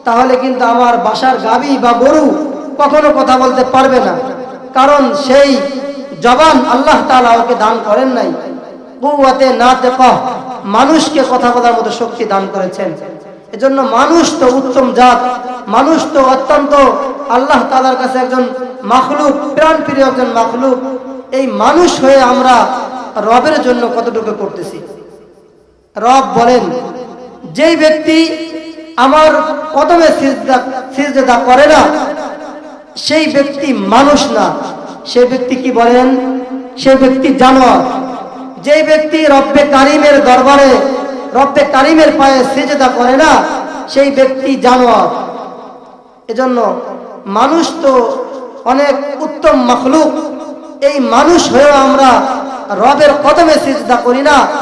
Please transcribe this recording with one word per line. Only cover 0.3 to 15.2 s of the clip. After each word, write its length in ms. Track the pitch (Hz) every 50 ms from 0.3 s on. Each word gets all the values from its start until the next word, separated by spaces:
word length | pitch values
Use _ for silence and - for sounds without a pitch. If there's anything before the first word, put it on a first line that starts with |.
| 254
কিন্তু 280 | 254 254 262 254 254 254
আমার 320 | 233 233 247 247 240 240
বাসার 420 | 233 233 214 214 - 262 262 254 -
গাভী 400 | - 220 233 240 269 285 269 247
বা 140 | 240 240
গরু 600 | 240 233 254 285 311 311 294 233 - - - - - - - - - -
কখনো 320 | 285 277 302 302 302 294
কথা 280 | - 262 262 254 262 254
বলতে 260 | 262 262 247 254 247
পারবে 360 | - - 254 - 262 262 247
না, 140 | 208 190 170 - - - - - - - - - - - -
কারণ 400 | 254 262 285 294 285 269 240 -
সেই 420 | 285 269 254 254 285 285 277 262 233 - 277 - - - - - - - - 180 160
জবান 440 | 165 240 254 269 311 320 - 254 - -
আল্লাহ 320 | 247 262 277 311 285 233 - -
তাআলা 220 | 262 - 247 233
ওকে 240 | 226 233 233 247 240
দান 240 | 196 214 220 233 226 -
করেন 240 | 208 208 240 262 262
নাই। 240 | 247 226 208 - - - - - - - - - - - - - - -
কুওয়াতে 480 | 247 285 294 285 277 262 254 262 269 254
নাতিকা, 720 | 240 226 240 254 254 254 254 247 254 254 254 247 196 - - - 233 - - - - - -
মানুষকে 580 | 196 202 226 262 285 320 311 - 277 302 277 262 -
কথা 200 | 254 247 240 240
বলার 220 | 247 247 240 240
মতো 180 | 233 226 208 214
শক্তি 340 | 196 - 240 202 - - 233
দান 240 | 202 196 196 196 190 -
করেছেন। 380 | 196 185 180 - - 196 170 156 - - - - - - - - - - -
এজন্য 300 | - 208 254 269 269 269
মানুষ 580 | 262 - - 240 277 294 330 339 294 - - -
তো 60 | 269
উত্তম 460 | 254 254 269 262 262 247 277 254 233
জাত, 460 | 196 233 247 247 240 247